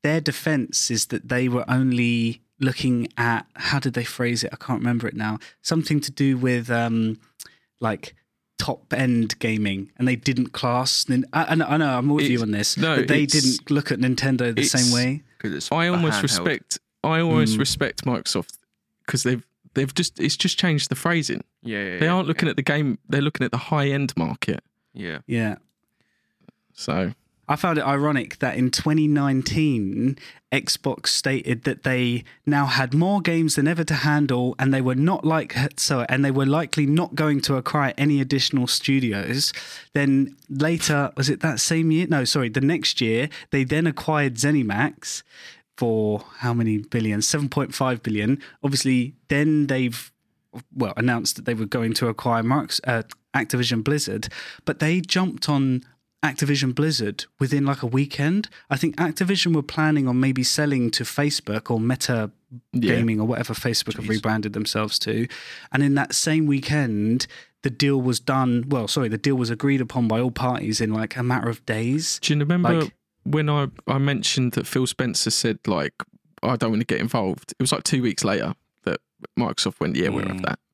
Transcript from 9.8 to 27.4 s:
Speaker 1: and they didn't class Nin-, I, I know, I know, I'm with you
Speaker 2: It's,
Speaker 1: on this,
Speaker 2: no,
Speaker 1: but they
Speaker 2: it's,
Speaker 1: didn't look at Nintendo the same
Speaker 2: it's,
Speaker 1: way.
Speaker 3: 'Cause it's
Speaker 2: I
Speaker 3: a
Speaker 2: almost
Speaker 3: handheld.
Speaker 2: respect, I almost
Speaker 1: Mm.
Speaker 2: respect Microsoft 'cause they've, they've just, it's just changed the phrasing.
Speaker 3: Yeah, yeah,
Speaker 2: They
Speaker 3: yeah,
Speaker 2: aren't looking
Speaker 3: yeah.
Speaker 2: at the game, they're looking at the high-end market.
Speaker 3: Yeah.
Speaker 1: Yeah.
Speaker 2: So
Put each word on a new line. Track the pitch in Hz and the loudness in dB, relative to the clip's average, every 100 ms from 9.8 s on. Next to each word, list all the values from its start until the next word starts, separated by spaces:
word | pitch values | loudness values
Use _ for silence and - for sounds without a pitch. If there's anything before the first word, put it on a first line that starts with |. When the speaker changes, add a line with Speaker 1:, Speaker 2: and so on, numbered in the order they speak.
| 101 _ | -8 _
Speaker 1:
and | 127 | 0
they | 120 | 0
didn't | 143 135 123 | 0 0 -2
class | - 127 123 127 - - | -2 0 0 0 -2 0
Nin-, | 127 127 | 0 0
I, | 156 165 | -2 2
I | 165 | 0
know, | 151 | 2
I | 151 | 2
know, | 147 127 | 2 2
I'm | 135 | 2
with | 147 143 | 2 2
you | 123 | 0
Speaker 2:
It's, | |
Speaker 1:
on | 110 | 0
this, | 104 104 - | 0 0 0
Speaker 2:
no, | 165 143 | 0 2
Speaker 1:
but | 127 | 2
they | 139 | 2
Speaker 2:
it's, | 143 | 4
Speaker 1:
didn't | 151 131 123 - | 2 2 0 0
look | 147 143 | 0 0
at | 123 | 0
Nintendo | 127 123 135 131 120 117 | 0 0 0 0 0 0
the | |
same | 143 131 | 0 2
Speaker 2:
it's, | 123 | 2
Speaker 1:
way. | 120 127 143 _ _ | 2 0 -2 _ _
Speaker 3:
'Cause | 107 | -6
it's | 76 - | -6 -2
Speaker 2:
I | 160 170 | 0 2
Speaker 3:
a | |
Speaker 2:
almost | 180 165 104 | 2 2 2
Speaker 3:
handheld. | |
Speaker 2:
respect, | 143 90 120 139 _ - _ _ | 0 0 0 -4 _ -10 _ _
I | 151 160 | 0 2
almost | 165 160 151 - | 4 4 4 2
Speaker 1:
Mm. | |
Speaker 2:
respect | 139 - 139 - - | 0 0 -4 -2 -2
Microsoft | 117 - 95 - - _ _ _ _ - | -2 -2 -4 -4 -14 _ _ _ _ -4
'cause | 131 | -2
they've, | 123 123 - _ - | 0 -2 -4 _ -6
they've | - 135 | -2 -2
just, | - 175 - | 0 -4 0
it's | 143 - | -2 0
just | 185 - | -2 0
changed | 180 151 - | 0 0 -2
the | - | -2
phrasing. | 170 170 143 - - _ | 0 0 0 -6 -8 _
Speaker 3:
Yeah, | 120 104 | -8 -6
yeah, | 98 90 | -6 0
Speaker 2:
They | 160 | 2
Speaker 3:
yeah, | |
Speaker 2:
aren't | 185 151 | 2 0
looking | 160 160 | 0 0
Speaker 3:
yeah. | |
Speaker 2:
at | 139 | 0
the | |
game, | 135 151 147 110 _ | 0 0 0 -2 _
they're | 135 | 0
looking | 143 - 127 | 0 0 -2
at | |
the | 120 | -2
high-end | - 156 139 139 143 - | -2 0 0 0 -2 -2
market. | 80 - - 92 _ _ _ | -4 -4 -4 -4 _ _ _
Speaker 3:
Yeah. | - 90 78 - | -12 -10 -10 -4
Speaker 1:
Yeah. | 117 110 101 _ _ _ _ _ _ _ _ _ _ _ | -2 -2 -4 _ _ _ _ _ _ _ _ _ _ _
Speaker 2:
So | - - 78 90 120 _ _ | -12 -4 -2 -2 -6 _ _